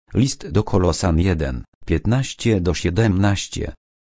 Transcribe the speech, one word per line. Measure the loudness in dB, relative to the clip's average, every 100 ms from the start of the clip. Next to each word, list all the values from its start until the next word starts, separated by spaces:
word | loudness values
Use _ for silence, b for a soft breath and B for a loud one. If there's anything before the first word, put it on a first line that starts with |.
| _
List | 0 0 -2 -2
do | -2
Kolosan | 0 2 2 2 2 2
jeden, | 2 0 -2 -6 -10 _
piętnaście | -4 -2 0 -2 -2 -4 0 2
do | 2
siedemnaście. | 0 0 2 2 2 2 0 -4 -8 -8 -10 _ _ _